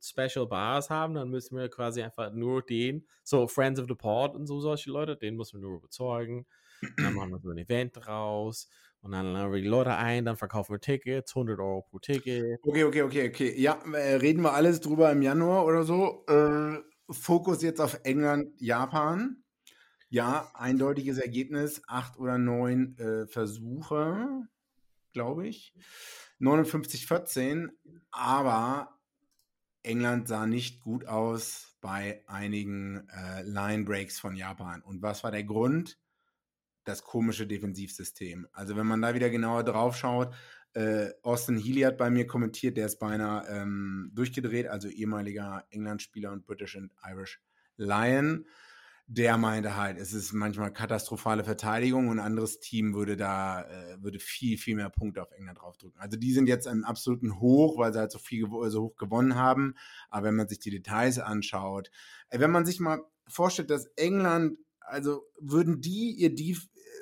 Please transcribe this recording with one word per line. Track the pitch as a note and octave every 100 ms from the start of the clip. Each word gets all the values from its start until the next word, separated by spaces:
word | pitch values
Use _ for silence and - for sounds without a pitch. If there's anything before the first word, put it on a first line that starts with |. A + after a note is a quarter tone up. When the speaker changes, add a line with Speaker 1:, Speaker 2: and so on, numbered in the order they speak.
Speaker 1:
Special | - - C3 C3 A2+
Bars | F#2+ A2 C#3 C#3+
haben, | D#3 D#3+
dann | D#3 B2+
müssen | B2+ - B2+
wir | B2
quasi | - A#2 A#2+
einfach | A2+ - G#2+
nur | A2+ A#2+ C3
den, | B2 A#2 B2 D3+ - _
so | - C#3 A#2+
Friends | - C3+ C3+
of | B2
the |
Pod | A#2+ A2 A2 C#3+
und | C#3+ D3
so | C#3+
solche | D3+ D3 C#3+
Leute, | C#3+ D#3 C#3
den | G#2+ A2+
müssen | A2 G2+
wir | F#2+
nur | F2
überzeugen. | - - B2+ A#2+ A#2 B2 C3 _ _ - - -
Und |
dann | C#3+
machen | G2 F#2+
wir | F#2
so | F2+
ein | E2
Event | F2 A#2+ B2
draus | A#2+ G#2+ G#2+ G#2+ G#2 A2 A#2 - _ _ _
und | G2
dann | F#2+ F#2+
laden | F#2 G2+
wir | G2
die | G2
Leute | B2 B2+ G2+
ein, | A#2 A#2+
dann | A#2 A2
verkaufen | G2+ G#2+ G2
wir | G#2
Tickets, | - C3+ B2 C3 - C3
hundert | A#2 G2
Euro | G2 F#2+
pro | - F#2+
Ticket. | - C#3 B2+ B2 A#2 A#2
Speaker 2:
Okay, | D3 D3+
okay, | D3+ C#3+
okay, | C3+ C#3+ A#2+
okay. | - B2+ C3+
Ja, | C#3 D3+ D#3+
äh, | D3+ C#3 C3+
reden | C#3+ D#3+
wir | D#3+
alles | C#3+ E3+ E3
drüber | D3+ D#3 D#3+
im | C#3+
Januar | C3+ D#3 E3+ F#3+
oder | D#3+ E3
so. | D#3+ F3+ F#3+ - -
Äh, | D3 D3+ D3+ D3+ D3+ - _ -
Fokus | - - E3+ F3+ D3+
jetzt | E3 D#3+
auf | C#3+ -
England, | C3 C#3 D3 D3 D3 -
Japan. | A#2+ A#2 C3 D#3 D3+ F3 C4 C4 _ _ - _ _ _ -
Ja, | A#2+ A#2+ D3 -
eindeutiges | - B2 C3 C#3 C#3+ C3+ C3
Ergebnis, | B2 A#2+ C3+ D3 D3 D3 -
acht | B2+ B2 -
oder | B2+ B2
neun, | B2 A#2+ B2 B2+ C3 B2+
äh, | A2+ A2 G#2+
Versuche, | A#2+ G#2+ A2 A#2 C#3 D#3+ D3+ D#3 G3+ C4 C4 A3 _ _ _ _ _ _
glaub | A#2+ A#2+ D#3+
ich. | G#3+ - - _ - - - - - -
Neunundfünfzig | C3 D#3 D#3 D#3 - - -
vierzehn, | F3 F3 C3 C3 D#3 E3 - - - _
aber | - B2 C#3 C3 A2+ A#2+ C#3 C3+ _ _ _ _ _ _ _ _ _
England | A#2 A#2 A#2+ A#2+ A#2+
sah | A2 A2
nicht | A#2+ A#2+ -
gut | A2+ B2 -
aus | A2 A2+ A2+ - - - _
bei | F#2+ G2 G2+ G#2 -
einigen, | G2 G#2 G#2 G2+ G2+ G2 G2 F#2+
äh, | F#2 F#2 F#2+
Line-Breaks | F#2+ G2+ G2+ G#2+ G#2 G2 G2 -
von | G2+ F#2+
Japan. | F#2+ F#2+ F2+ F2
Und | G2 F#2+
was | G#2 G#2
war | A2+
der | G#2
Grund? | G#2 A2 B2+ D#3+ E3+ - _ _ _ _ _ _ _ _
Das | - G2
komische | - A#2 A2+ G#2+ G#2
Defensivsystem. | G2+ G2+ F#2+ F#2+ - F2+ - F2+ F2 E2+
Also | - G2 G#2
wenn | A2
man | A2
da | A#2
wieder | B2 B2
genauer | A#2 A2+ A#2
drauf | A#2 A2 B2 B2
schaut, | B2 B2 B2 - - - _
äh, | A2+ A2 G#2+ G2+ -
Austin | A#2+ A#2+ B2+ A2+
Healey | A2+ C3+
hat | C3 C3
bei | A#2+
mir | B2 A#2+
kommentiert, | B2 A2+ - B2+ A2+
der | G#2+
ist | -
beinahe, | G#2+ G#2+ G#2+ G#2+ -
ähm, | G2+ G2+ G2 G2 F#2+ F#2
durchgedreht, | G#2 B2 B2+ B2 A#2+ A#2+
also | G#2 G2+
ehemaliger | - G#2+ G#2 G2+ G#2 G2+ G2 -
England-Spieler | G#2+ G#2+ G#2 - G#2+ G2+
und | G2+
British | - G2 G2 G2
and | F#2+ _
Irish | F#2+ F#2+ F#2+ - _ _ _ -
Lion. | G2+ G#2 A#2+ C3+ D3 D#3+ - - - - - _ -
Der | A#2 A#2 A2+
meinte | A2 G#2+ G#2 G2+
halt, | G2+ F2+
es | G2
ist | G#2+ F#2+
manchmal | G#2 G#2+ G2+ G#2
katastrophale | - A2 G#2+ - A2 A2+ G#2+
Verteidigung | G#2+ G#2 A2 A2+ B2+ C3 B2
und | A2
ein | G#2
anderes | A2 A2 -
Team | - A2+ G#2+
würde | G2+ G2+ G2
da, | G2 G2 F#2+ F#2
äh, | - F#2 F2 F#2
würde | G2+ F#2+
viel, | - - B2 A2
viel | -
mehr | G#2+ G2
Punkte | - G#2+ F#2+
auf | E2+
England | G2 F#2+ F2+
draufdrücken. | F2 - F#2 F2
Also | G2+ A2
die | B2+
sind | C3 B2+
jetzt | B2 B2+
im | A2
absoluten | A2 A#2 B2+ B2 A#2+ F#2+
Hoch, | B2 C#3 D#3 C#3
weil | A2+
sie | A2
halt | A2
so | -
viel | - A2+
gewo-, | G#2+ A2+ A2+
so | G#2+
hoch | A2+ -
gewonnen | G2+ A#2 C3 B2+
haben. | C3 C3 C3+ - - - -
Aber | G#2 G#2+
wenn | A2
man | G#2
sich | G#2
die | G#2
Details | G2 F2+ G#2+ B2+ B2
anschaut, | G#2+ G#2+ G2+ G2 G2 G2 F#2+ - - - -
äh, | B2
wenn | D3+
man | F3 E3+
sich | F3+
mal | E3 D#3 - _ -
vorstellt, | - F3+ F3+ C#3+
dass | C#3+ B2 -
England, | E3+ G3 F3+ E3+ D#3 D#3 _ _
also | - C#3+ C#3+ C#3+ - -
würden | C#3+ D#3 E3+ C#3+
die | D#3+ G3+ A#3
ihr | G3 E3+
Def-, | C#3 D#3+ F3 - _ - -